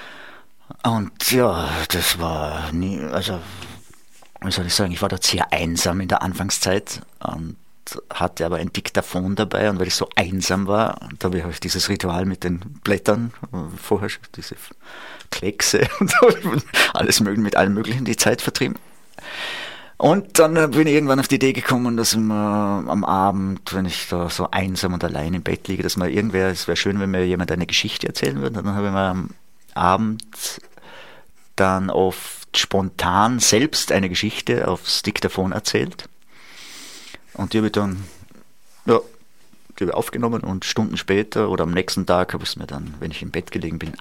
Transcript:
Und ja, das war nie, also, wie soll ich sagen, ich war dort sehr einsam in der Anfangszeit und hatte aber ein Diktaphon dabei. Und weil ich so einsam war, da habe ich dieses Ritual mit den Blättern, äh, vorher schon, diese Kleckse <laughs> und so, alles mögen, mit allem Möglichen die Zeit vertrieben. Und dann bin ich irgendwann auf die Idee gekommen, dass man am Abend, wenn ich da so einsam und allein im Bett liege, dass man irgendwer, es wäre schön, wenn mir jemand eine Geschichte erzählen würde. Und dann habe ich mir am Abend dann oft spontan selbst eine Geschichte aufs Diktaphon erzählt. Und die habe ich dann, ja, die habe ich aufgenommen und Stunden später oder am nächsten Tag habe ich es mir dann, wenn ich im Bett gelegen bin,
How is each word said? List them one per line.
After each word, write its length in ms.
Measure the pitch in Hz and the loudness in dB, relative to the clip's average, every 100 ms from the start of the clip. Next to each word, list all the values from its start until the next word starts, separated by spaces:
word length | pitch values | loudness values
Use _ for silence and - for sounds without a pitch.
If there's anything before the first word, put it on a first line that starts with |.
| - - - - - - - - | -16 -18 -18 -20 -20 -20 -20 -4
Und 480 | 113 113 101 - - | -2 0 -2 -4 0
ja, 380 | 127 120 85 78 82 80 | 4 4 2 -2 -4 -2
das 300 | 87 85 87 | 0 0 0
war 520 | 82 80 76 78 78 | -2 -2 -4 -4 -4
nie, 280 | 82 92 92 | -2 -2 -4
also, 380 | 73 - 196 180 - - - - - - - - - - | -4 -4 -2 -6 -8 -14 -14 -16 -18 -20 -20 -20 -20 -10
wie 100 | 95 | -4
soll 140 | 92 87 | -2 0
ich 80 | |
sagen, 180 | - 98 | 0 0
ich 100 | 82 | 0
war 80 | 98 | -2
dort 140 | 92 | 0
sehr 280 | - 87 - | 0 0 0
einsam 480 | 76 85 85 90 90 | 0 0 0 0 0
in 60 | 92 | 0
der 140 | 95 | 0
Anfangszeit 800 | - - 92 - - 98 - - - - | 0 -2 -2 0 2 0 -2 -10 -12 -10
und 360 | - - 82 - - - - - - | -8 -8 -10 -12 -18 -20 -14 -14 -12
hatte 320 | - 90 - 82 | -2 -2 0 -2
aber 120 | 85 | -2
ein 140 | 87 | -2
Diktaphon 640 | - - - - 90 92 98 | -4 -2 -2 0 -2 -2 0
dabei. 340 | 104 - 104 | 0 2 2
Und 100 | 95 | 2
weil 80 | 90 | 0
ich 80 | - | 0
so 120 | - - | -2 -2
einsam 520 | 92 92 82 92 95 | -2 -2 0 0 2
war, 320 | 104 113 - - - | 2 2 0 -8 -4
da 80 | 92 | -2
habe 220 | 90 85 | 0 -2
ich 80 | 80 | -6
dieses 300 | 90 - - | -4 -2 0
Ritual 360 | 98 92 87 95 | 0 0 0 -2
mit 180 | 92 | -2
den 160 | 87 87 101 143 | -2 -4 -6 -10
Blättern, 480 | - 98 - 107 117 - - | -2 2 4 2 0 -6 -10
äh, 60 | 90 80 90 | -8 -8 -10
vorher 280 | - 101 101 | -2 0 0
schon, 120 | - - - | -8 -12 -16
diese 200 | - - - - - - - - - | -14 -14 -16 -20 -20 -18 -18 -18 -10
Kleckse 560 | - 92 - - - - | -4 -4 0 2 4 4
<laughs> 60 | - | 2
und 120 | 202 | 2
so, 160 | - 247 - - 135 - - - | 8 8 6 2 -2 0 2 2
alles 260 | - - - | 2 2 4
mögen, 220 | 104 104 | 2 2
mit 140 | 104 - | 2 4
allem 180 | 95 | 4
Möglichen 320 | 101 107 123 120 | 2 0 -2 -2
die 100 | 113 | 2
Zeit 240 | - 120 | 2 2
vertrieben. 340 | - - 131 - - - - - - - - - - - - - | -2 -2 -2 -4 -12 -20 -20 -18 -14 -10 -10 -10 -12 -14 -16 2
Und 420 | 139 190 196 - | 4 4 4 6
dann 140 | 156 165 156 | 6 6 4
bin 160 | 135 156 | 4 4
ich 60 | |
irgendwann 260 | 147 147 135 | 4 4 2
auf 80 | 131 | 2
die 80 | 135 | 4
Idee 160 | 131 | 4
gekommen, 460 | 127 - 123 123 117 | 2 0 0 2 0
dass 180 | 113 110 | 2 2
man 720 | 110 107 104 104 101 101 65 | 2 2 2 2 0 0 0
am 140 | 95 | 0
Abend, 720 | - 95 98 98 95 95 - | 2 4 4 2 -2 -4 -4
wenn 100 | 95 92 | -2 -2
ich 220 | - - | -4 -4
da 220 | 90 87 | -4 -2
so 200 | - 87 | -2 -2
einsam 420 | 92 95 92 92 | -2 -2 -2 -2
und 100 | 90 | -2
allein 300 | 87 73 78 | -2 -2 -2
im 80 | 92 | -2
Bett 260 | 90 87 - | -2 -4 -4
liege, 160 | 95 | -4
dass 140 | 90 95 | -2 -2
man 120 | 90 | 0
irgendwer, 380 | 80 107 95 95 | 0 0 2 0
es 180 | 90 - | 0 -2
wäre 80 | 85 | -2
schön, 240 | 101 101 | 0 -2
wenn 100 | 98 | 0
mir 140 | 92 90 | 0 0
jemand 260 | 90 90 | 0 0
eine 140 | 87 85 | -2 -2
Geschichte 420 | - 107 - - | -2 -2 -4 -6
erzählen 320 | - - 139 | -2 -2 -2
würde. 200 | 135 113 | -4 -4
Und 60 | 101 | -2
dann 80 | 101 | -2
habe 120 | 101 | 0
ich 60 | |
mir 60 | 98 | 0
am 300 | 95 92 - - - - - | 0 0 -4 -10 -20 -20 -12
Abend 500 | - 87 98 110 110 - - - - - - - - - - - - - - | 0 4 4 2 -4 -10 -10 -10 -10 -14 -20 -20 -20 -20 -20 -20 -20 -10 2
dann 320 | 95 95 95 | 2 4 2
oft 640 | - 95 90 - - - - | 2 2 0 -10 -16 -6 -4
spontan 800 | - 98 95 - 85 92 110 123 | 0 0 0 -2 2 4 4 4
selbst 520 | - 107 151 - - | 4 4 2 0 0
eine 160 | 90 95 | 2 2
Geschichte 600 | 87 104 - - 120 - | 0 -2 -2 -2 0 0
aufs 320 | 90 - - | -2 -2 -2
Diktaphon 500 | 98 - 98 - 92 | -2 -2 -2 0 -2
erzählt. 560 | 104 - 107 135 - - - - - - - - - - - - - - | -2 -2 0 -2 -6 -16 -20 -20 -20 -20 -20 -20 -18 -18 -18 -18 -20 -16
Und 180 | - 98 | -8 -2
die 40 | 110 | 0
habe 100 | 110 | 2
ich 60 | |
dann, 320 | 104 101 92 92 - - - - - - - - | 0 -2 -4 -10 -16 -20 -20 -20 -20 -20 -6 2
ja, 140 | 117 - - - - - - - - | 4 2 -8 -20 -20 -20 -20 -20 -4
die 60 | |
habe 80 | 90 | -2
ich 20 | |
aufgenommen 480 | - - - 120 117 | 0 -2 -2 0 0
und 240 | - 92 - | -2 -4 -2
Stunden 320 | - 107 - | 0 0 -2
später 520 | - 98 107 - 104 | 2 2 2 2 2
oder 140 | 92 | 2
am 80 | 82 | 2
nächsten 340 | 87 92 - 92 | 2 0 0 2
Tag 280 | 90 90 | 4 2
habe 100 | 82 | -2
ich 60 | - | -8
es 40 | - | -8
mir 120 | 78 | -10
dann, 280 | 69 76 - | -10 -10 -8
wenn 120 | 85 | -8
ich 100 | - | -8
im 100 | 82 | -6
Bett 200 | 80 - | -6 -4
gelegen 280 | 85 82 82 | -6 -4 -6
bin, 140 | 80 - | -6 -6